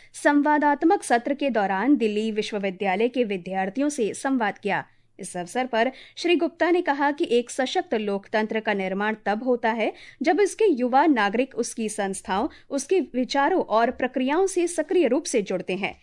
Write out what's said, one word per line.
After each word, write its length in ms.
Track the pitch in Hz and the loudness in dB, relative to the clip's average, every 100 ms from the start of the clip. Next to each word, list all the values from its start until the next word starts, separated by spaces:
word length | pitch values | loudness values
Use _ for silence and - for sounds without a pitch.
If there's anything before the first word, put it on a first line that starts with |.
| - | -20
संवादात्मक 880 | - 311 294 294 302 294 285 320 269 | -2 2 4 4 4 2 2 2 2
सत्र 320 | - 240 254 | 2 0 0
के 160 | 269 277 | -2 0
दौरान 460 | 220 196 190 240 277 | 0 0 0 2 2
दिल्ली 340 | 220 208 220 | 2 0 -2
विश्वविद्यालय 760 | 214 208 208 196 185 196 185 233 | -2 -4 -4 -4 -2 -2 0 0
के 160 | 247 | 0
विद्यार्थियों 640 | 233 196 175 190 190 202 294 | -2 -4 -6 -4 -4 -2 -2
से 240 | 285 202 | 0 -4
संवाद 440 | 156 277 262 208 196 | -2 -2 0 0 -2
किया। 260 | 202 170 - _ _ - | -4 -4 -6 _ _ -18
इस 180 | 190 180 | -12 -10
अवसर 300 | 175 247 254 | -6 -4 -2
पर 260 | 220 240 - - - | 0 0 -2 -14 -6
श्री 200 | 339 339 | 0 2
गुप्ता 340 | 339 - 330 | 0 0 0
ने 120 | 349 | 2
कहा 280 | 339 285 294 | 0 0 0
कि 160 | 294 339 | 0 0
एक 200 | 240 240 | 0 0
सशक्त 440 | - 262 - - 226 | -4 -2 -2 -2 -4
लोकतंत्र 640 | 208 196 - 220 214 220 | -2 -6 -4 -2 -2 -2
का 140 | 220 | -2
निर्माण 420 | 202 190 190 208 214 - | -2 -2 -2 -2 -2 -2
तब 180 | 214 | -2
होता 260 | 254 240 226 | 0 0 0
है 200 | 233 233 - - - | 0 -2 -4 -14 -4
जब 180 | 285 359 | 0 2
इसके 320 | 403 - 440 | 2 2 2
युवा 340 | 254 247 254 330 | 2 2 4 4
नागरिक 460 | 254 202 226 262 - | 4 2 0 -2 -2
उसकी 320 | 240 - 220 | -6 -4 -6
संस्थाओं, 580 | 208 196 196 - 190 302 - - | -4 -4 -6 -4 -2 -2 -6 -8
उसके 300 | 269 - 381 269 | -6 0 0 0
विचारों 480 | 247 254 277 285 370 | -2 -2 0 2 2
और 280 | - 214 233 | 2 2 2
प्रक्रियाओं 540 | 247 254 269 254 311 381 | 0 -4 -2 0 0 0
से 200 | 359 339 | 0 -2
सक्रिय 400 | - 302 370 277 | -2 0 2 2
रूप 160 | 269 | 2
से 180 | - 247 | 0 -2
जुड़ते 340 | 202 185 175 185 | -2 -4 -4 -4
हैं। 220 | 190 - | -4 -8